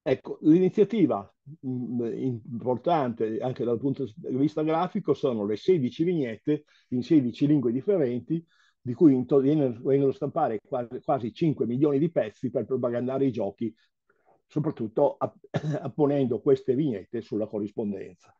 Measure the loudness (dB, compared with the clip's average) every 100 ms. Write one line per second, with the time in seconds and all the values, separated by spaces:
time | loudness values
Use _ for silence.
0 | 0 -2 -4 0 4 6 4 2 2 4
1 | 2 0 -6 _ -20 -12 -8 -6 -4 -4
2 | -4 -4 -6 -6 -10 -8 -4 -2 0 0
3 | 0 -2 -4 -2 -4 -4 -2 -2 -2 -4
4 | -6 -8 -6 0 0 0 -2 0 -2 -4
5 | -2 0 0 0 -2 -2 2 2 2 0
6 | -2 0 -2 -4 -2 -4 _ _ _ -6
7 | 2 4 2 0 2 2 2 -2 0 0
8 | 0 -2 -4 -6 -6 _ _ _ -10 6
9 | 6 6 4 2 4 2 0 -2 0 2
10 | 2 0 -6 -2 -2 -2 _ -8 -6 -10
11 | -2 -2 -2 0 0 0 -2 2 2 2
12 | 0 0 -4 -6 -6 -4 -4 -2 -2 -2
13 | -2 0 0 0 -6 -4 -8 -8 _ _
14 | _ _ _ _ _ -4 -4 -6 -6 0
15 | 0 0 -8 -8 -8 -6 -4 -6 -8 -2
16 | 0 2 0 0 2 2 2 0 0 -4
17 | -8 -10 -6 -6 -4 -6 -6 -6 -6 -6
18 | -12 -18 _ _